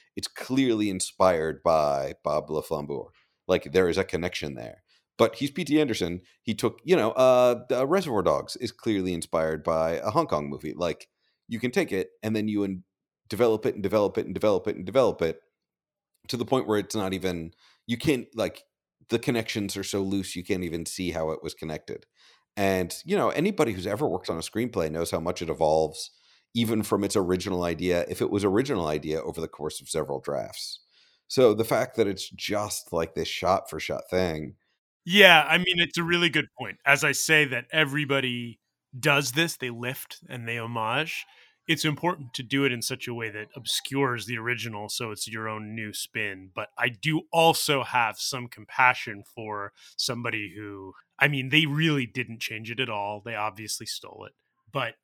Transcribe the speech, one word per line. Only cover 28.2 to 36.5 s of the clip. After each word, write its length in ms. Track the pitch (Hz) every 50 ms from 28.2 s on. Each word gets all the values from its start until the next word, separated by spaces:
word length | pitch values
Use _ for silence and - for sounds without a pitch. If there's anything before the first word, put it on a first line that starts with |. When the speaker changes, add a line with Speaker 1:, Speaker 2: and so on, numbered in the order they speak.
Speaker 1:
it 100 | 117 -
was 120 | 98 101 98
original 440 | 98 95 113 135 143 127 92 82
idea 340 | 78 78 76 76 78 76 80
over 180 | - 80 80 82
the 80 | 80
course 320 | - - - 73 76 - -
of 80 | 69
several 320 | - - 78 73 69 69 65
drafts. 600 | - 73 71 64 52 50 - - - - - - _ _ _ _ _ _ _ _ _ -
So 240 | - 135 127 110 107
the 100 | 107 110
fact 320 | - - 113 127 - -
that 120 | 117 107
it's 220 | 101 95 - - -
just, 600 | 95 - - - 104 104 107 104 - - - -
like, 220 | 87 82 82 - -
this 160 | 85 78 -
shot-for-shot 800 | - - 90 87 98 - - - 80 78 - - 73 - - -
thing. 460 | 92 92 92 85 78 78 76 - - _ _ _ _ _ _ _ _ _ -
Speaker 2:
Yeah, 380 | 170 185 202 196 180 170 156 143
I 120 | 147 160 175
mean, 200 | 180 185 180 170
it's 200 | 170 170 - 170
a 40 | 170
really 260 | 165 175 175 175 165
good 180 | 135 151 - -